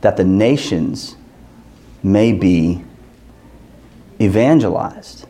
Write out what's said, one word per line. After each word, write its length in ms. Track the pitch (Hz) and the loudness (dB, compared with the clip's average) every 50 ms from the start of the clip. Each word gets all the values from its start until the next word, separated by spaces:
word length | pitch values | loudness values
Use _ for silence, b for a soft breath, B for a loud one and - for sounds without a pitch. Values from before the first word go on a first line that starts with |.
that 160 | - 107 98 - | 0 0 0 2
the 60 | 95 | 0
nations 920 | 92 95 98 110 120 139 143 - - 104 85 80 82 78 - - - - - - - - - - - - - - - - - - - - - - | 2 2 2 2 2 0 0 -2 -4 -4 -4 -4 -4 -6 -10 -12 -16 -20 -20 -20 -20 -20 -20 -20 -20 -20 -20 -20 -20 -20 -20 -20 -20 -20 -6 -2
may 280 | 95 98 104 110 117 | 0 2 2 2 2
be 520 | 117 90 98 92 90 85 80 85 87 90 - - - - - - _ _ _ - - - _ - - - - - - - - - - - - - - - | 0 0 0 2 2 2 0 -2 -2 -6 -8 -16 -20 -20 -20 -20 _ _ _ -20 -20 -20 _ -20 -20 -20 -20 -20 -20 -20 -20 -20 -20 -20 -20 -20 -6 -2
evangelized 1040 | 113 101 92 110 120 135 160 160 120 98 87 - - - - - - - - - - - | -2 0 2 2 2 4 2 2 2 0 -2 -4 -6 -8 -12 -16 -20 -20 -20 -20 -20 -20